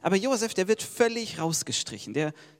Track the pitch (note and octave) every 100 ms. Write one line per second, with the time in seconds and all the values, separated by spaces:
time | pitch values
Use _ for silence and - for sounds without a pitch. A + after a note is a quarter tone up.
0 | - G3 A#3+ B3+ A3 - F#3 A3 - -
1 | A#3 A#3 A3 D#3+ D#3+ D#3+ - B2 - G#2+
2 | - C#3 D#3 D3+ - -